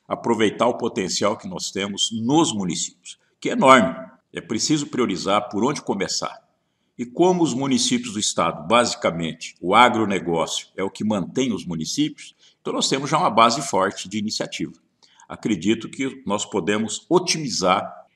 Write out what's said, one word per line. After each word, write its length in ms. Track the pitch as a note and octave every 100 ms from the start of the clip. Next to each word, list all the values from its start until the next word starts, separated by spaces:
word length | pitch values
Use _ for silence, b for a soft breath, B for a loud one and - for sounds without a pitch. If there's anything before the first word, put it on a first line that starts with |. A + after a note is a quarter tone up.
| -
aproveitar 600 | G2 A#2+ A2 G#2 - A#2
o 100 | A#2+
potencial 600 | A#2+ A2+ F2+ - G#2 A2
que 100 | G2
nós 240 | E2 -
temos 380 | G2 G2+ F#2+ -
nos 400 | A2+ A2+ D#3 C#3
municípios, 680 | G#2+ F2+ D#2+ - - - - _ _
que 100 | -
é 40 |
enorme. 420 | B3 C#3 C3 F#2 F2 - - _
É 80 | E2+
preciso 460 | - A2 - D3+ C#3+
priorizar 640 | A#2+ A2 F2 F#2 G#2 -
por 140 | G2+
onde 180 | B2 D3+
começar. 640 | - G2+ E2+ - - - _ _ _ _ _ -
E 80 | A#2+
como 380 | - F3+ F3+
os 100 | D#3
municípios 600 | A#2+ C#3 B2 - A#2+ A#2+
do 60 | G2+
estado, 480 | - - E2+ D#2 D#2
basicamente, 880 | A#2+ A#2+ - G2+ E2 D#2+ D#2+ - -
o 120 | F2+
agronegócio 920 | G#2+ B2 A2 G#2 F#2 E2+ E2 D#2 - - -
é 80 |
o 60 | G2
que 160 | - G#2+
mantém 480 | G#2 E2 B2 C3
os 120 | F#2+ F2+
municípios, 680 | E2 D#2 - D3+ - - b b b
então 140 | -
nós 160 | C3 -
temos 200 | C3+ C#3+
já 80 | D#3+
uma 120 | E3
base 320 | A2 A#2 D3+
forte 480 | - G2 F#2+ - F#2
de 80 | G#2+
iniciativa. 560 | G#2 - - - D#2 - _ _ b b b
Acredito 580 | - A#2+ F#2+ F#2+ A2+ -
que 340 | - C3 - F#2+
nós 200 | G#2 -
podemos 600 | G#2 F2 G#2+ A2 - -
otimizar 1000 | F3 F3+ D#3+ C#3 E2+ F#2 G2 F#2+ - b